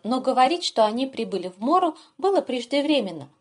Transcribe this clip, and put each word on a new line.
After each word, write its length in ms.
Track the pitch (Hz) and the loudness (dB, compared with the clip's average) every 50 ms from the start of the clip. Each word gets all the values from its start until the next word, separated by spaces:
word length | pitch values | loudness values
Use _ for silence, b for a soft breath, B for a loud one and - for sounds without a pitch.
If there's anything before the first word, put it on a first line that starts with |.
| - | -6
но 160 | 208 247 254 | -4 -4 -2
говорить, 460 | 254 262 240 240 254 269 339 349 - | 0 0 4 4 4 4 4 0 -4
что 200 | - - - 220 | -4 2 2 2
они 220 | 214 214 240 269 269 | 2 2 -2 -4 -4
прибыли 400 | 262 - 226 196 185 185 170 185 | -4 -6 -6 -4 -4 -6 -6 -8
в 120 | 175 - | -10 -6
Мору, 380 | 208 254 330 370 370 330 311 B B B B B | -2 2 2 2 2 0 -2 B B B B B
было 240 | 277 381 392 349 | -2 0 0 0
преждевременно, 880 | - - 247 254 233 - - 285 277 311 311 277 214 190 165 156 131 135 _ _ | 0 -2 -4 -6 -4 -2 -2 0 2 2 2 0 0 -2 -8 -10 -14 -16 _ _